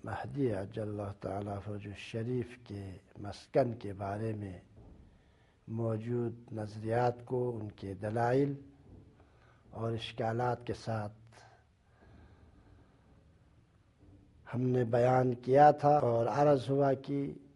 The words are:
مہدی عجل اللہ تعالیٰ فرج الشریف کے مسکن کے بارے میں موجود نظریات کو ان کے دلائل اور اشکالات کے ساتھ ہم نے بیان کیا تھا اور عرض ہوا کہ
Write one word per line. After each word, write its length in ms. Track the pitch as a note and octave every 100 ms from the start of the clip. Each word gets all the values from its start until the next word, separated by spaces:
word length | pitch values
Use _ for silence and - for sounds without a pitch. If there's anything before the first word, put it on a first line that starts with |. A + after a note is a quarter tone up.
مہدی 480 | A#2 G#2 G#2 C3+ C3
عجل 300 | G2+ G#2 A2+
اللہ 300 | G#2+ G#2 G2+ G2
تعالیٰ 360 | G2 G2 G#2 G2+
فرج 240 | F#2+ G#2 G#2
الشریف 680 | G2 - A#2 A2+ B2 A#2+ - -
کے 240 | G2+ G2 F#2 _ -
مسکن 560 | G2+ G2 - D3 C3
کے 200 | A2 G2+
بارے 400 | F#2+ G2 G2+ A2+
میں 260 | G#2 G2+ F2+ - - - - - - _ _ _ _ -
موجود 880 | A2+ A#2 A2 A2+ A#2+ A#2+ A#2 A#2+
نظریات 720 | A2 G#2+ G#2+ A2 A2+ B2 A#2+ A#2+
کو 340 | B2+ B2 A#2
ان 60 | G#2 -
کے 180 | G2
دلائل 600 | F#2+ G#2+ A2 A#2 C3 C#3+ C#3 - - - - - _ - _ - - _
اور 200 | G2 A2+
اشکالات 760 | A2+ - - A2+ A2+ B2 A#2+ -
کے 60 |
ساتھ 400 | G#2+ - A2 G#2+ - - - - - _ _ _ _ - - - - - - - - - _ _ - _ _ _ _ _ _ _ _ - - - - -
ہم 80 | B2
نے 220 | B2+ B2
بیان 500 | A#2+ A#2+ B2 B2+ B2+
کیا 380 | A#2+ B2 C3+ D3
تھا 260 | D3 D3 D3
اور 280 | B2 A#2 A#2
عرض 440 | C3+ D3 C#3+ A2+
ہوا 240 | C#3 C#3
کہ 400 | C3 C3+ C#3+ C#3+ - -